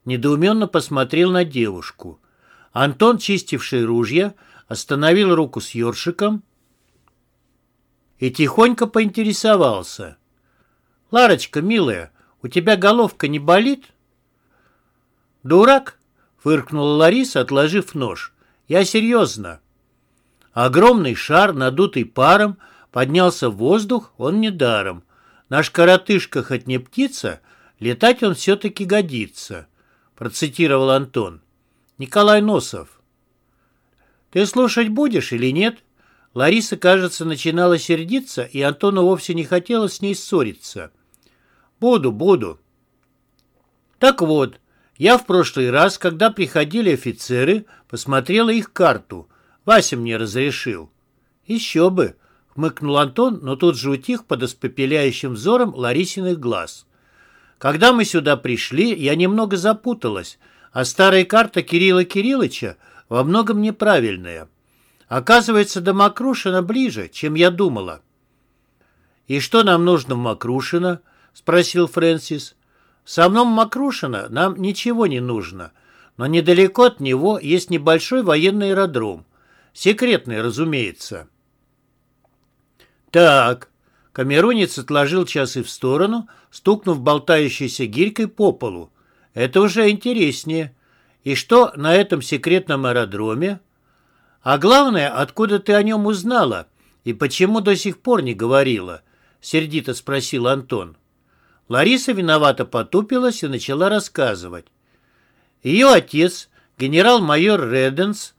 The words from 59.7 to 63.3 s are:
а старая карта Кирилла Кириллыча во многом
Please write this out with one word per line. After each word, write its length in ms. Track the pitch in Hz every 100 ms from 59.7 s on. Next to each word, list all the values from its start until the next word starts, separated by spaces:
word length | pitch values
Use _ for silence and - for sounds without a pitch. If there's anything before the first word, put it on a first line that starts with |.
| 214 247 233 120 98 85 - _ _ _
а 120 | 127
старая 400 | 127 - 190 190
карта 380 | 185 214 220 185
Кирилла 420 | - 170 190 180
Кириллыча 720 | 180 196 226 269 170 - 107 - _ _ -
во 140 | 120
многом 400 | 139